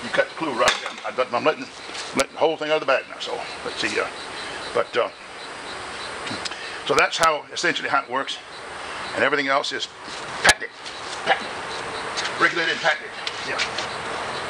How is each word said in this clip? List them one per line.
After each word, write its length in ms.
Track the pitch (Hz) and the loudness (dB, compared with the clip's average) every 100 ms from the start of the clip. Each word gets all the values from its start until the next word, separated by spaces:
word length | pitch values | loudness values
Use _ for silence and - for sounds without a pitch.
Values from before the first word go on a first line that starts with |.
you 80 | 240 | 0
got 140 | - 139 | 2 2
the 60 | - | 0
clue 160 | 160 | -2
right 220 | 117 104 - | 4 4 4
there. 440 | - - 107 107 127 | -2 -6 -4 0 0
I'm, 60 | |
I'm 100 | 117 | 2
letting, 220 | 127 - 131 - - - - 117 | 2 2 -2 -10 -10 -8 -2 0
letting 160 | - | 0
the 60 | - | 2
whole 180 | 151 151 | 2 2
thing 140 | 151 | 2
out 60 | 156 | 2
of 40 | |
the 60 | 143 | 4
bag 180 | 127 - | 4 2
now, 80 | - | -6
so 200 | - - - - | -4 -4 -4 -6
let's 120 | - - | -6 -2
see, 240 | 110 104 | 0 2
uh, 60 | 98 - - - - - - | 0 -4 -8 -8 -8 -8 -2
but, 240 | 117 - 123 | 0 2 2
uh, 140 | 104 - - - - - - - - - - - - - - - - - - | 2 -2 -14 -12 -10 -10 -10 -8 -8 -8 -8 -6 -6 -4 -4 -6 -8 -6 2
so 80 | |
that's 240 | 139 175 - | 6 6 6
how, 260 | 165 151 131 | 6 4 0
essentially 380 | 123 170 151 135 | 0 0 2 2
how 120 | 139 | 2
it 80 | 120 | 2
works. 280 | 127 139 - - - - - - - - 92 | 0 -2 -6 -10 -12 -10 -8 -8 -6 -4 2
And 80 | |
everything 240 | 123 143 135 | 4 4 4
else 240 | 139 - | 4 2
is 160 | 135 - - - - - - | -2 -4 -8 -10 -8 -6 2
patented. 240 | - - - - - - - - | 4 4 0 -10 -12 -10 -8 -2
Patented. 1160 | - - - - - - - - - - - - | 2 2 0 -6 -6 -6 -6 -4 -4 -2 -2 4
Regulated 320 | 170 170 165 | 4 4 2
and 80 | - | 2
patented. 280 | 160 151 - - - - - | 4 2 0 -8 -6 -4 -2
Yeah. 100 | - - - - - - - - - - | 0 0 -2 -4 -4 -4 -4 -4 -4 -4